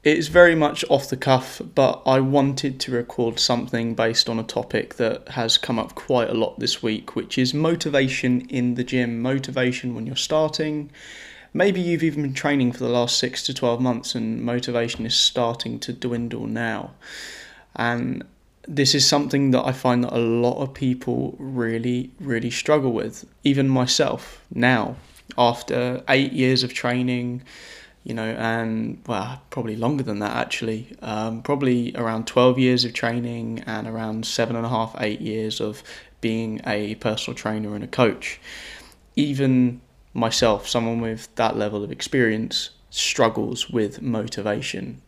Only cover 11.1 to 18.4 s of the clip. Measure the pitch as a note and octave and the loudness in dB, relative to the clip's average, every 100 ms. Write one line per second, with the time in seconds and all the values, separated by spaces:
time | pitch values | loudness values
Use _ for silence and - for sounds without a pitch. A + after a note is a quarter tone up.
11.1 | - - - - D3+ G3+ F#3 F3 E3 D#3+ | -18 -20 -20 -8 2 2 4 0 2 0
12.1 | D3 C#3+ C3+ D3 C#3+ B2 A#2+ B2 A#2+ A#2 | 0 -4 -2 0 4 2 2 0 2 2
13.1 | - B2 - - C3 B2 A#2+ B2+ A#2 - | 0 -2 -4 -6 0 0 2 0 0 -4
14.1 | B2 A2+ A2+ A#2 B2 B2 A#2+ A#2 - A2+ | -4 -2 -2 -2 -2 -2 -2 -2 -4 0
15.1 | - - - A#2 A#2 A2+ A#2 - - B2 | 2 2 2 0 0 -6 -6 -8 -6 -4
16.1 | A#2+ A#2 A#2 A2+ A2+ A2+ G#2 - - - | -2 -4 -4 -4 -2 -2 -4 -8 -16 -18
17.1 | - - - - - - - A#2 A#2+ B2 | -16 -16 -16 -20 -20 -14 -2 -2 0 -2
18.1 | - - _ | -6 -10 _